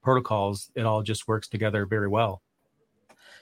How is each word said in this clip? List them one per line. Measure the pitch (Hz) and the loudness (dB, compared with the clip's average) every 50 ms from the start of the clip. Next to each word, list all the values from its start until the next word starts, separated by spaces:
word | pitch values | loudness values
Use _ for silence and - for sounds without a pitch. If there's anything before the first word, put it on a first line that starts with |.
protocols, | - 127 127 127 123 - 110 104 98 101 104 95 - - - | 2 2 4 4 2 0 0 0 0 0 -2 -4 -8 -8 -4
it | 123 113 | -2 0
all | 110 110 107 104 | 2 2 0 0
just | 107 107 - - | -2 -6 -4 -2
works | - 110 107 - | -2 -2 -2 -4
together | - - 104 110 107 101 104 101 | -6 -4 -2 -2 0 0 0 0
very | 98 110 107 101 | 0 -2 -2 0
well. | 98 101 110 117 104 92 90 _ _ _ _ _ _ _ _ _ _ _ _ _ _ - _ - - - - | 2 2 2 2 2 -2 -6 _ _ _ _ _ _ _ _ _ _ _ _ _ _ -20 _ -20 -20 -20 -20